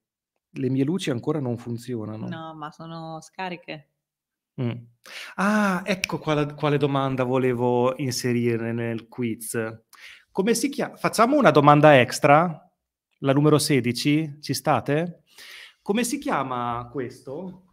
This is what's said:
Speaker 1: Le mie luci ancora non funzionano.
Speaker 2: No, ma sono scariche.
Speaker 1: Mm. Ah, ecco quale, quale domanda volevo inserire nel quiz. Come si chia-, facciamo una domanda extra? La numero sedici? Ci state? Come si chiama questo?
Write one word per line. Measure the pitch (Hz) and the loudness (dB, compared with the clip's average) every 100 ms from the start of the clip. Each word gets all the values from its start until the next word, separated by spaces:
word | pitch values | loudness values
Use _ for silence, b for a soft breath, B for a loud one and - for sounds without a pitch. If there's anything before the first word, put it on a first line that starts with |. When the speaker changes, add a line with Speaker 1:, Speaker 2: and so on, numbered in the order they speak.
| _ _ _ _ _ | _ _ _ _ _
Speaker 1:
Le | 147 131 | -6 -2
mie | 135 | 0
luci | 135 185 180 | 0 -2 -4
ancora | 123 151 151 | -4 -4 -4
non | 123 113 | -4 -6
funzionano. | 120 117 131 117 107 110 - | -8 -10 -8 -8 -8 -10 -10
Speaker 2:
No, | 165 160 156 | -10 -14 -14
ma | 151 | -16
sono | - 165 165 160 160 | -14 -16 -14 -14 -14
scariche. | - - 185 170 165 156 _ _ _ _ _ _ _ - | -16 -12 -10 -10 -14 -16 _ _ _ _ _ _ _ -6
Speaker 1:
Mm. | 120 120 - _ - B B B | -6 -6 -14 _ -20 B B B
Ah, | 196 214 202 180 196 | 0 0 0 -2 -4
ecco | 185 - 151 | -6 -4 -6
quale, | - 147 147 147 | -2 -2 -2 -2
quale | 151 143 | -2 0
domanda | 139 139 135 131 | 0 0 0 -2
volevo | 123 131 127 120 123 123 127 131 | 0 2 2 2 2 2 2 0
inserire | 135 117 127 120 120 113 117 | -4 -2 -2 0 0 -2 -4
nel | 117 117 113 117 | -4 -4 -6 -10
quiz. | - 117 107 - 117 110 113 _ B B B B | -6 -6 -6 -8 -6 -6 -10 _ B B B B
Come | - 196 | -2 0
si | 233 277 | 0 -2
chia-, | - 160 - | -4 -8 -4
facciamo | 165 - 233 294 | -2 2 4 6
una | 185 | 6
domanda | 147 147 147 151 139 | 8 8 8 8 8
extra? | 120 - 143 147 175 151 _ _ _ _ _ - | 6 2 4 6 4 -4 _ _ _ _ _ -6
La | 139 | 0
numero | 139 151 151 | 2 4 4
sedici? | 151 135 120 120 147 147 160 143 | 2 0 0 -2 0 0 -2 -8
Ci | - | -8
state? | 135 165 127 143 147 170 - _ B B B B B | -4 0 0 0 -4 -4 -10 _ B B B B B
Come | - 208 | -4 -2
si | 240 285 | -2 -4
chiama | 285 160 135 123 120 120 120 | -4 -4 -2 -4 -4 -6 -8
questo? | 143 120 - - 143 185 - _ | -8 -10 -12 -14 -12 -12 -16 _